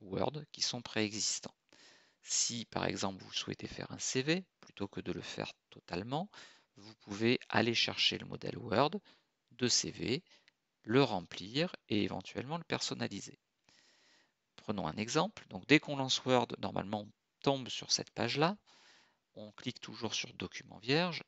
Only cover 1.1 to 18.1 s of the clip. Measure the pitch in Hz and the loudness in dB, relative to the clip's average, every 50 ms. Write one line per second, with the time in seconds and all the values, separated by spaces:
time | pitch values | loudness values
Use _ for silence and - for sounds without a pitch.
1.1 | 107 104 92 - - - - - - _ _ _ - - - - - - _ _ | 0 -2 -2 0 -2 -2 -6 -10 -16 _ _ _ -20 -20 -20 -20 -20 -20 _ _
2.1 | _ _ _ - - - - - 120 120 107 - - 95 92 92 95 98 104 98 | _ _ _ -2 0 2 2 2 0 -4 -6 -2 -2 0 2 2 0 0 -2 -2
3.1 | 95 95 104 107 - - - 101 98 - 101 - - - - - - - - - | -2 -6 -12 -8 -6 -6 -4 -4 -6 -6 -6 -10 -8 -8 -8 -8 -6 -6 -4 0
4.1 | - 135 131 151 165 190 185 - _ _ - - - - 101 - - 95 92 90 | 0 0 2 2 2 0 0 -8 _ _ -20 -20 -8 -8 -8 -6 -6 -6 -4 -4
5.1 | 87 90 - - - - 53 - - - _ _ - - - - 90 87 101 120 | -4 -4 -6 -8 -6 -6 -6 -6 -6 -14 _ _ -20 -20 -12 -6 -6 -4 -4 -2
6.1 | 135 156 190 208 - - - - - - _ _ _ 98 98 107 107 _ - 110 | -2 -4 -4 -6 -10 -18 -20 -20 -20 -20 _ _ _ -20 -20 -20 -20 _ -8 -8
7.1 | 101 101 113 117 123 - - - - 110 110 117 117 - - - 104 - - - | -2 4 4 4 4 4 2 4 4 6 6 6 4 4 2 2 2 2 2 2
8.1 | 101 - - 95 95 - - - - - - - 90 110 139 160 196 202 - - | 2 0 -4 -8 -8 -6 -6 -6 -6 -6 -2 2 4 6 6 4 2 -4 -8 -12
9.1 | - _ _ _ _ _ _ _ 123 120 123 117 - - - - - - 82 90 | -20 _ _ _ _ _ _ _ -4 0 2 4 4 4 2 0 -4 -4 0 0
10.1 | 120 165 - _ - - _ - _ _ _ _ _ _ _ 110 113 135 143 123 | 0 -2 -2 _ -20 -20 _ -20 _ _ _ _ _ _ _ 4 6 6 6 6
11.1 | 107 90 85 - - - 90 101 117 143 165 180 - - _ - 110 104 98 95 | 2 -2 -4 -6 -10 -10 -10 -4 0 0 0 0 -4 -10 _ 0 2 2 2 2
12.1 | 95 95 - - - 101 110 131 160 170 165 - - - - - 135 123 120 110 | 0 -6 -8 -6 -6 -6 -4 -4 -6 -8 -2 -2 -2 -2 0 -2 -2 -2 -4 -4
13.1 | 104 98 - - - _ _ _ _ _ _ _ _ _ _ _ _ _ _ _ | -4 -6 -8 -10 -16 _ _ _ _ _ _ _ _ _ _ _ _ _ _ _
14.1 | _ _ _ _ _ _ _ _ _ - - - 107 98 85 78 82 95 107 117 | _ _ _ _ _ _ _ _ _ -12 -6 -4 -4 -2 -2 -2 -2 -2 -4 0
15.1 | 131 156 175 220 - - - - 107 92 87 - 151 156 - - 147 139 135 131 | 2 0 0 0 -4 -12 -14 -12 -12 -12 4 6 6 6 6 2 -2 -2 0 0
16.1 | - - - 127 127 123 117 - 127 - 113 98 107 95 90 95 107 104 104 107 | 0 0 4 4 6 6 4 2 -2 -6 -4 -2 -2 -2 -2 -2 -4 -4 -6 -8
17.1 | - _ _ _ _ _ - 139 139 135 127 107 - - - - - - - - | -16 _ _ _ _ _ 2 2 2 2 -2 -6 -6 -8 -2 0 0 0 0 -6